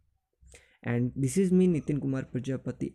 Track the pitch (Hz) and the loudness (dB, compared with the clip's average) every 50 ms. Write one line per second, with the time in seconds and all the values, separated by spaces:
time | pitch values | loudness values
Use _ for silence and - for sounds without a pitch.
0 | _ _ _ _ _ _ _ _ - - - - _ _ _ _ - 120 120 120 | _ _ _ _ _ _ _ _ -20 -20 -20 -20 _ _ _ _ -6 -4 -2 0
1 | 123 123 - 131 135 127 - 185 196 180 185 185 185 185 175 143 - - 151 139 | -2 -2 -2 -2 -2 0 2 2 2 4 6 6 6 4 4 0 0 -2 -4 -2
2 | - 139 135 131 135 - - 127 104 131 131 127 - 127 123 - 170 - | -2 -4 -4 -4 -6 -6 -8 -8 -6 -4 -6 -6 -6 -8 -8 -6 -8 -10